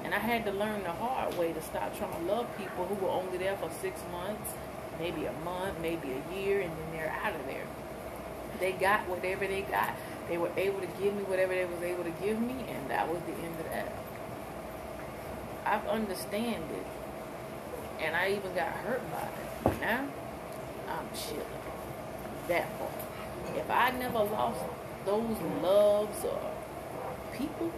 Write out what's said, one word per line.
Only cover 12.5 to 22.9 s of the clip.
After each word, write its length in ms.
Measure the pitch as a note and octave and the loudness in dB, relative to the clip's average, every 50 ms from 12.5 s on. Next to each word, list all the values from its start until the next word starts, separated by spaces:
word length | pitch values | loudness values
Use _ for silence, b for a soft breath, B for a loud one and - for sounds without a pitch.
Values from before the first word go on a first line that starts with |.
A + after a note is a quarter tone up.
| C4 C4 A#3 - | 0 -2 -4 -4
and 220 | - - C#3+ - | -4 -4 -2 0
that 180 | - - - D3+ | 2 2 4 2
was 120 | E3 F3 | 2 0
the 100 | D#3+ E3 | -2 -4
end 260 | D3+ - E3 E3+ E3 E3 | -4 -4 -4 -4 -4 -4
of 100 | D#3+ - | -4 -2
that. 220 | - - G2+ F2+ - - - - - - - - - - - - - - - - - - - - - - - - - - - - - - - - - - - | -2 -2 -2 -2 -4 -6 -8 -8 -8 -8 -8 -6 -6 -8 -8 -8 -8 -8 -8 -8 -8 -8 -8 -8 -8 -6 -8 -8 -8 -8 -6 -6 -6 -6 -6 -6 -6 -2 2
I've 220 | - G3 G#3+ - - | 2 2 2 2 2
understand 760 | G#3+ A3 A3 G3+ F#3 - - - G#3 G#3 A#3 A#3+ G#3 E3+ D#3+ - | 2 2 2 0 -2 -4 -2 -2 0 0 0 0 0 -2 -2 -4
it, 160 | - - - - - - - - - - - - - - - - - - - - - - - - - - D#3 | -4 -4 -4 -6 -6 -8 -8 -8 -8 -8 -8 -8 -8 -8 -8 -8 -8 -8 -6 -6 -6 -6 -6 -6 -4 -2 -2
and 100 | D#3 D#3 | 0 2
I 160 | E3+ F#3 G3 | 2 4 4
even 240 | G3+ G3+ G3 F#3+ F3+ | 2 2 0 0 0
got 140 | F3+ D#3+ - | 0 0 0
hurt 340 | - - - G3 B3+ - - - | -2 -2 -2 0 0 0 -2 -2
by 120 | - - | -4 -4
it. 580 | - - - - - - - - - - - - | -4 -4 -6 -6 -6 -6 -6 2 4 4 4 4
Now, 260 | D3 F#3 A3 B3+ C#4 C#4+ - - - - - - - - - - - - - - - - | 2 2 4 2 2 -2 -4 -6 -6 -6 -6 -8 -8 -6 -6 -6 -6 -6 -6 -6 -4 -4
I'm 200 | - - - - - | -4 -4 -4 -4 -4
chilling. 300 | - - - - - - - - - - - - - - - - - - - - - - - - - - - | -4 -4 -2 -2 -2 -4 -4 -6 -6 -6 -6 -6 -6 -6 -8 -8 -8 -8 -8 -8 -8 -6 -6 -6 -6 0 2
That 300 | F3 E3 - - - - | 2 2 2 2 -2 -4
part. 140 | - - | -4 -4